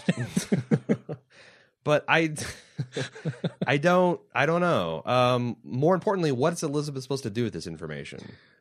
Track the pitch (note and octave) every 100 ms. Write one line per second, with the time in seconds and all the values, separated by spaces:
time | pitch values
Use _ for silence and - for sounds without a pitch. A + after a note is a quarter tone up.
0 | - - B2 - - F3+ - - - -
1 | - D3+ _ - - - _ _ D3 D3
2 | - D#3 E3 D3+ - - - - B2+ -
3 | B2+ - D#3+ - - - - C#3+ E3+ F3+
4 | F3+ F3 _ A#2 C#3+ E3+ F3 C3 E2 D#2+
5 | - B2 B2 B2 B2 - C#2+ A#2+ D3+ F#3
6 | G#3+ G3 D#3+ B2 D#3 F3 D#3+ D3 D3 C3+
7 | B2+ C3+ A#2 G2+ A#2 D#2+ F2 D#2+ D#2+ D2
8 | C#2+ - - - _ _